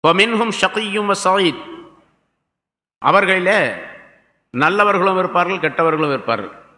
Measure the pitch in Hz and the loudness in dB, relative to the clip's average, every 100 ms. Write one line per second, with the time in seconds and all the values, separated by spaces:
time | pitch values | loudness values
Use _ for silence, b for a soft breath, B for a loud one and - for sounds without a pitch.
0 | 156 175 226 226 233 - 190 214 214 202 | 2 2 2 0 -2 0 -2 -2 -4 -4
1 | 202 190 185 196 180 127 - - - - | -2 0 0 2 0 -2 -14 -18 -20 -20
2 | _ _ _ _ _ _ _ _ _ _ | _ _ _ _ _ _ _ _ _ _
3 | 127 190 190 185 185 208 135 98 - - | 2 2 4 0 2 2 0 -4 -14 -20
4 | - _ _ _ _ 123 151 202 208 196 | -20 _ _ _ _ 0 0 2 2 2
5 | 190 185 180 180 175 190 156 151 165 156 | 2 0 0 0 0 -2 -2 0 0 0
6 | 151 131 110 113 92 - - | -2 -2 -2 -4 -6 -16 -20